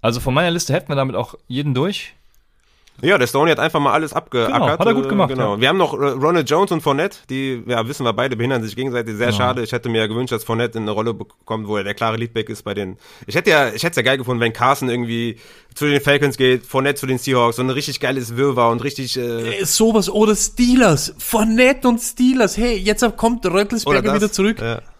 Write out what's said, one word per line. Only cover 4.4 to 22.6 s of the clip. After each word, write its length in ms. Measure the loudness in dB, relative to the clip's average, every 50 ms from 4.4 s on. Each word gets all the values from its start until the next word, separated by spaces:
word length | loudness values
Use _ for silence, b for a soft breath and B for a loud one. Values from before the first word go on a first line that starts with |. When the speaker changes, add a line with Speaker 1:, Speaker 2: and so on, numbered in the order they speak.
| 0 2 2
Speaker 1:
Genau, 140 | 2 2 2
hat 180 | 0 2 2
er 80 | 2 2
gut 140 | 2 0 0
Speaker 2:
Äh, 20 |
Speaker 1:
gemacht, 200 | 0 0 0 0
Speaker 2:
genau. 260 | 0 -2 -2 -2 0
Speaker 1:
ja. 40 | 2
Speaker 2:
Wir 60 | 2 2
haben 100 | 4 2
noch, 160 | 2 0 0
äh, 40 | -2 -2 -2
Ronald 380 | 0 0 0 2 2 2 0 2
Jones 220 | 2 2 2 2
und 100 | 0 -2
Fournette, 360 | 0 0 0 0 0 -4 -4 -10 _ _
die, 320 | -8 -6 -4 -6 -6 -8 -6 -4
ja, 180 | -2 -2 -2 -4
wissen 180 | -6 -4 -2
wir 80 | -2 0
beide, 240 | 0 -2 -2 -2 -2
behindern 260 | -2 -2 0 -2 -2
sich 100 | -4 -6
gegenseitig. 420 | -6 -6 -4 -2 -4 -4 -4 -4 -2
Sehr 100 | -2 0
Speaker 1:
Genau. 100 | 0 0
Speaker 2:
schade. 260 | 0 0 0 -2 -4
Ich 80 | -4 -6
hätte 160 | -6 -4 -2
mir 80 | -2 0
ja 100 | 0 0
gewünscht, 240 | -2 -4 -4 -4
dass 140 | -4 -6 -4
Fournette 320 | -4 -2 -2 -2 -2 -2 -6
in 60 | -6
eine 80 | -4
Rolle 220 | -2 -2 -2 -4 -4
bekommt, 540 | -6 -10 _ _ _ _ -8 -8 -8 -6 -4
wo 80 | -4
er 80 | -4 -4
der 100 | -4 -4
klare 220 | -4 -2 -2 -2 -2
Leadback 320 | -6 -6 -4 -6 -6 -6
ist 140 | -8 -10 -8
bei 100 | -8 -6
den, 240 | -6 -6 -8 -8 -14 B B B B B B
ich 80 | -4
hätte 140 | 0 2 4
ja, 180 | 4 4 4 2
ich 140 | 0 -2 -4
hätte 60 | -2
es 40 | -2 0
ja 40 | 0
geil 140 | 0 0 0
gefunden, 220 | 0 -4 -2 0
wenn 140 | 0 -2 0
Carson 340 | 2 2 2 2 2 0 -2
irgendwie 480 | -2 -2 -2 -4 -4 -4 -4 -4 -6 b b b b b b b -10
zu 120 | -4 0 2
den 120 | 2 2
Falcons 380 | 2 2 2 4 2 0 0 2
geht, 280 | 4 4 4 2 0
Fournette 360 | -2 -2 0 0 0 -2 -2
zu 40 | -2
den 120 | -4 -4 -2
Seahawks, 400 | -2 0 0 2 2 2 2 0
so 60 | -2
ein 60 | -2
richtig 300 | -2 -4 -4 -6 -6 -4
geiles 380 | -2 -2 -2 -2 -4 -6 -2 0
Wirrwarr 340 | 0 0 2 2 2 2
und 100 | 2 0
richtig, 360 | -2 -6 -6 -6 -8 -6 -6 -6
äh 420 | -6 -6 -6 -6 -4 -6 -4 -4
Speaker 3:
Äh, 60 | -4
sowas, 440 | -2 2 2 4 4 4 2 0 0
oder 240 | 2 2 2 2 2
Steelers, 800 | 0 -2 -6 0 0 2 4 6 6 6 6 4 2 0 -6 -10 -10
Fournette 720 | -8 -4 0 0 2 2 4 4 4 4 4 2 2 2
und 100 | 2 2
Steelers, 560 | -2 -6 -2 2 2 2 4 4 2 2 2
hey, 220 | 0